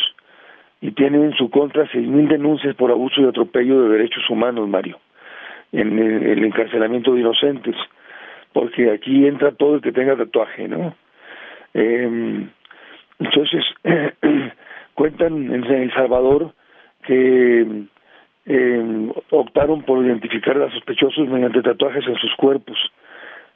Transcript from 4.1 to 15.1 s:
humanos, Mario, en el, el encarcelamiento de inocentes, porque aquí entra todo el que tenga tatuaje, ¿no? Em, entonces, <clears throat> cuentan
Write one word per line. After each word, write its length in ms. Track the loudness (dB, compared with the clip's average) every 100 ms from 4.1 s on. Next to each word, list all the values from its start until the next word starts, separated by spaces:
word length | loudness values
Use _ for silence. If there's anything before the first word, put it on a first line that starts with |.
| -2 -4
humanos, 380 | -2 -2 -2 -2
Mario, 300 | -2 -4 -12 _ _ -20 -20 -20 -20 -8
en 260 | -4 -2 0
el, 240 | 0 0
el 200 | 0 2
encarcelamiento 720 | 0 0 -2 0 0 0 0
de 60 | 2
inocentes, 560 | 2 0 0 -2 -6 -8 -10 _ -20 -20 -20 -20 _
porque 380 | -4 -4 0 0
aquí 360 | 0 0 4 4
entra 260 | 4 0
todo 240 | 2 0 0
el 60 |
que 100 | -2
tenga 240 | -2 0 0
tatuaje, 500 | 0 -2 -2 -6 -8
¿no? 280 | -6 -8 -10 _ _ -20 -20 -20 -20 -8
Em, 760 | -2 0 0 -2 -4 -4 -6 -10 _ -20 -20 -20 -20 _ -10
entonces, 460 | -2 0 0 -2 -4 -6
<clears throat> 1120 | -2 0 -2 -2 0 0 -2 -10 -20 -20 -10
cuentan 580 | -2 -2